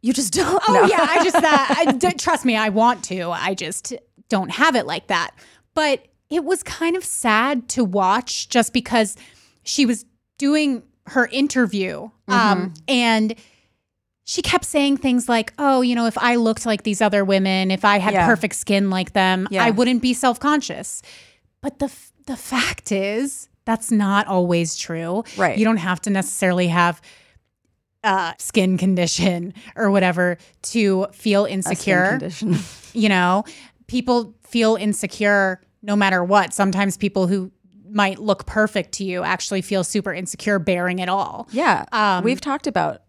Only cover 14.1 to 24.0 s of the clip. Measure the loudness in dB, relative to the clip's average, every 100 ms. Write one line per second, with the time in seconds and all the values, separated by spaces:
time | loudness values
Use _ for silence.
14.1 | _ -8 -6 0 -2 0 0 2 0 0
15.1 | 0 2 0 -2 -2 2 2 2 0 0
16.1 | 0 0 2 0 0 -2 -2 -2 0 2
17.1 | 2 2 2 2 0 0 2 4 4 2
18.1 | 2 4 2 0 -6 0 0 2 -2 -2
19.1 | 2 2 2 0 0 2 2 2 2 0
20.1 | 2 0 0 0 0 -2 -10 -10 -14 -16
21.1 | -20 -20 _ _ _ -12 -6 -8 -8 -20
22.1 | _ -12 -12 -6 -4 -4 -6 -4 -2 -2
23.1 | -2 -4 -8 -16 _ -4 -4 0 0